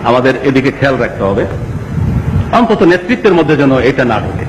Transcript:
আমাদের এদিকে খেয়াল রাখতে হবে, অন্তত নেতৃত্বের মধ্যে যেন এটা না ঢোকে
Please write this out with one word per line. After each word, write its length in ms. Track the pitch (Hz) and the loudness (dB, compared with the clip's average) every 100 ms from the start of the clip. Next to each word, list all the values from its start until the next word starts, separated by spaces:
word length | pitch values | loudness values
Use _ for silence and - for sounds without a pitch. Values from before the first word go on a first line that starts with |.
আমাদের 300 | 113 127 131 131 | 2 2 2 0
এদিকে 300 | 143 131 135 | 0 2 0
খেয়াল 240 | - 135 127 | 0 -2 0
রাখতে 260 | 110 - | -4 -2
হবে, 240 | 98 101 175 - - - - - - - - - - | -2 -2 -4 -6 -8 -8 -6 -4 -2 -2 -2 -2 0
অন্তত 300 | - 240 214 | 0 2 2
নেতৃত্বের 520 | 165 180 - - 214 | 2 2 0 0 2
মধ্যে 220 | 175 156 147 | 2 2 2
যেন 220 | 139 131 | 2 2
এটা 260 | 120 139 | 2 2
না 160 | 123 107 | 0 0
ঢোকে 240 | 98 - | -2 -6